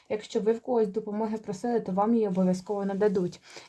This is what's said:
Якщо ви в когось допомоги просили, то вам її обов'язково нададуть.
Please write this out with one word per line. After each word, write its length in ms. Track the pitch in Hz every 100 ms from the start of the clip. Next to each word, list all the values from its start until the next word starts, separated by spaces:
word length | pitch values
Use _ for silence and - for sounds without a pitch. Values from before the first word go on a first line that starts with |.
| -
Якщо 320 | 214 - 233
ви 120 | 202
в 80 | 226
когось 280 | - 247 214
допомоги 500 | 214 214 208 220 220
просили, 420 | 208 190 240 233
то 120 | 202
вам 220 | 185 214
її 140 | 233 214
обов'язково 560 | 185 185 185 - 208
нададуть. 560 | 196 196 208 196 175 - - -